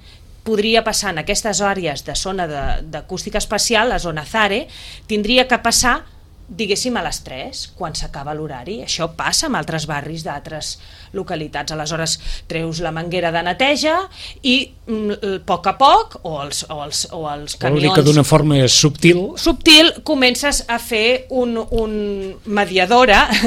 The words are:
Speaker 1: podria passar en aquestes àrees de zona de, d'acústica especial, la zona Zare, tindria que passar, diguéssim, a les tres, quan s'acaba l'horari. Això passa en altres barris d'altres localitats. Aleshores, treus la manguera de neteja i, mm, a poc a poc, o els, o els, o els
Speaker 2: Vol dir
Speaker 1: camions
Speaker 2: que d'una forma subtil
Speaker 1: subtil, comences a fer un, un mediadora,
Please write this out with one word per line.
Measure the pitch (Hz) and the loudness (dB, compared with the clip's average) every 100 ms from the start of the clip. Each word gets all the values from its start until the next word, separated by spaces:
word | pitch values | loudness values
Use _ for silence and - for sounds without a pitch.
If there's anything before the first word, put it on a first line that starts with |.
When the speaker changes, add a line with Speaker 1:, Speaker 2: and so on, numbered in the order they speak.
| - - - - | -20 -20 -20 -12
Speaker 1:
podria | - 208 220 226 | 0 2 4 2
passar | 226 202 202 | 2 -2 -2
en | 165 | -4
aquestes | 151 202 220 196 | -4 -2 -2 0
àrees | 202 196 165 139 | 0 0 -4 -6
de | - 143 | -8 -6
zona | 196 190 170 | -4 -4 -4
de, | 143 135 147 156 | -4 -2 -2 -4
d'acústica | 156 - 185 - 214 | -12 -10 -10 -4 -4
especial, | - 208 - 220 240 | -2 -2 2 2 2
la | 185 | 0
zona | 170 156 240 | -4 -6 -4
Zare, | 226 208 202 - - - - - | 0 2 0 -6 -14 -18 -18 -4
tindria | 214 208 254 254 | -2 2 2 4
que | 240 | 2
passar, | 233 233 247 233 - - - - - | 2 2 2 0 -4 -20 -20 -20 -18
diguéssim, | 185 202 196 254 226 | -8 -2 -2 -2 -4
a | 160 | -4
les | - | -8
tres, | - 131 202 - - - | -10 -12 -12 -12 -14 -10
quan | 170 - | -10 -8
s'acaba | 151 151 139 151 | -8 -8 -8 -8
l'horari. | 156 131 127 226 | -8 -10 -10 -10
Això | - - 165 165 | -8 -6 -6 -4
passa | 147 - 320 | -2 -2 -2
en | 196 | -4
altres | 151 160 147 | -4 -6 -4
barris | 147 143 165 165 | -6 -6 -10 -8
d'altres | 143 151 151 - - - - - | -10 -10 -12 -10 -12 -18 -20 -12
localitats. | 196 170 165 151 147 147 | -10 -6 -6 -6 -8 -6
Aleshores, | 156 151 165 160 - - - - | -6 -6 -4 -4 -4 -6 -8 -6
treus | 165 165 160 | -6 -4 -4
la | 165 | -4
manguera | 160 170 180 170 | -4 -4 -2 0
de | 165 | 0
neteja | 175 180 262 285 302 339 381 - - - | -2 0 2 2 2 0 -2 -12 -18 -4
i, | 262 254 - - - | 2 2 0 -12 -8
mm, | 220 208 208 | -4 -4 -4
a | 202 190 - | -4 -6 -2
poc | 180 196 | 0 0
a | 185 | 4
poc, | 269 381 453 - | 6 6 2 -10
o | - 151 | -8 -8
els, | 143 - - | -6 -8 -8
o | 156 | -10
els, | 143 - - | -6 -6 -6
o | 170 151 | -8 -8
els | 147 147 - | -8 -10 -4
Speaker 2:
Vol | 131 147 | 0 2
dir | 147 | 4
Speaker 1:
camions | 165 | 4
Speaker 2:
que | |
d'una | 143 151 135 | 6 6 6
forma | 156 151 143 127 | 4 4 4 4
subtil | - 156 - 170 175 202 - | 6 4 4 4 4 0 -2
Speaker 1:
subtil, | 339 254 - 311 320 - | 0 2 6 8 8 2
comences | - 285 254 240 285 - - | -2 2 2 2 0 -2 -2
a | 233 | -6
fer | 233 226 226 254 262 | -2 0 2 0 -2
un, | 262 240 226 | -2 0 -2
un | - 233 220 214 208 202 190 - - | -2 -2 -2 -2 -4 -6 -8 -10 -4
mediadora, | 202 190 185 180 240 254 202 269 214 | -2 0 0 4 6 8 6 6 2